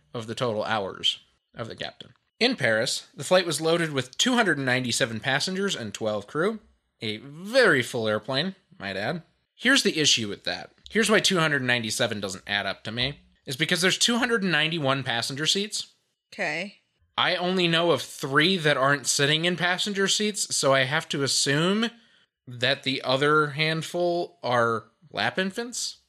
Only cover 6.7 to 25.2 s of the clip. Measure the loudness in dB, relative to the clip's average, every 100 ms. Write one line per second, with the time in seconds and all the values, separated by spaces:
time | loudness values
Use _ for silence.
6.7 | _ _ _ -8 -8 -12 -16 0 4 6
7.7 | 6 2 -2 0 0 0 -2 -2 -6 _
8.7 | -12 -8 -4 -4 -6 -10 _ _ _ 2
9.7 | 4 2 0 2 2 0 -6 -8 -8 -10
10.7 | _ -2 0 4 4 4 2 2 2 2
11.7 | 0 0 0 0 0 -6 -8 -4 -2 -2
12.7 | -6 -8 -4 -4 -6 _ _ -10 -4 0
13.7 | 2 2 2 2 2 2 0 2 2 0
14.7 | 0 0 0 0 -2 -2 -4 -2 0 -2
15.7 | -6 -10 _ _ _ _ -6 -6 -4 -8
16.7 | -14 _ _ _ -2 0 0 0 2 2
17.7 | 2 4 2 0 -8 0 4 4 4 2
18.7 | 2 2 2 0 0 2 2 0 0 0
19.7 | 0 -2 0 0 0 -2 -2 -4 0 4
20.7 | 4 4 0 -2 -2 0 0 2 2 2
21.7 | 0 -2 -6 _ _ _ _ -18 -2 0
22.7 | 0 -2 -4 0 2 4 4 2 -2 -2
23.7 | -2 -4 -2 0 0 -4 _ 0 2 2
24.7 | 0 -6 _ _ -2